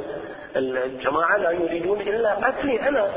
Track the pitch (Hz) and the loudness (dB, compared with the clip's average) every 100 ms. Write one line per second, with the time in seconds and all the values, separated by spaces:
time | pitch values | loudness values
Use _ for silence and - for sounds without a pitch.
0 | - - - - - 131 131 127 131 127 | -4 -8 -10 -12 -6 -2 0 0 -2 -2
1 | 127 151 170 208 175 175 165 165 175 208 | 0 2 2 4 2 2 0 0 0 0
2 | 202 220 220 196 247 269 285 220 277 262 | 0 0 2 2 0 0 0 0 2 2
3 | 196 | 0